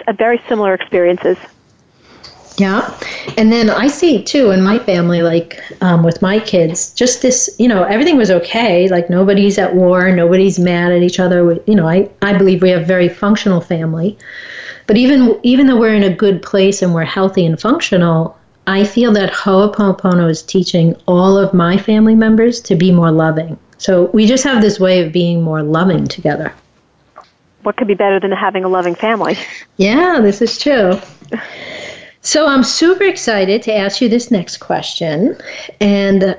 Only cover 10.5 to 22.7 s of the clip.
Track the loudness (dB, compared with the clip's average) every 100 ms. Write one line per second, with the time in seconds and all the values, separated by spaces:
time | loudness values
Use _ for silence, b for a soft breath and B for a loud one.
10.5 | 2 0 0 0 2 0 0 0 2 2
11.5 | 0 0 0 2 0 0 -4 -2 2 2
12.5 | 2 2 0 0 0 0 0 -2 0 0
13.5 | -2 -2 -4 -4 -4 -4 -6 B B B
14.5 | B B B -2 2 4 4 2 2 0
15.5 | 2 4 4 2 2 0 0 0 0 -2
16.5 | 0 0 0 -2 -2 -2 -2 -2 0 -2
17.5 | -2 -2 -2 0 0 2 0 -2 -8 _
18.5 | _ -4 -2 0 0 2 2 0 -4 0
19.5 | 2 2 0 -2 0 0 0 0 -2 -4
20.5 | -4 -2 0 0 0 -2 0 2 2 2
21.5 | 0 0 0 0 2 4 4 2 2 2
22.5 | 0 -4